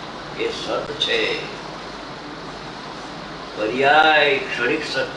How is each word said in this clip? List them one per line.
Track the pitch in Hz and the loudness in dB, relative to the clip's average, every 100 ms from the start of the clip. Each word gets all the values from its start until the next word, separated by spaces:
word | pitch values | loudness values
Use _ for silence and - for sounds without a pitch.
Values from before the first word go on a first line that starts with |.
| - - - - | -10 -10 -10 -4
એ | 113 | -4
સત | - - 104 - - | -4 -4 -4 -4 -2
છે. | 101 117 104 87 - - - - - - - - - - - - - - - - - - - - - | 0 2 0 -2 -6 -10 -10 -10 -10 -12 -12 -12 -12 -12 -12 -12 -12 -12 -12 -12 -12 -12 -12 -12 -10
પર્યાય | - 110 127 139 156 156 151 143 135 | -4 -2 4 8 8 8 8 6 4
ક્ષણિક | - 120 123 156 - | 0 -2 0 0 0
સત | 135 - | -2 -2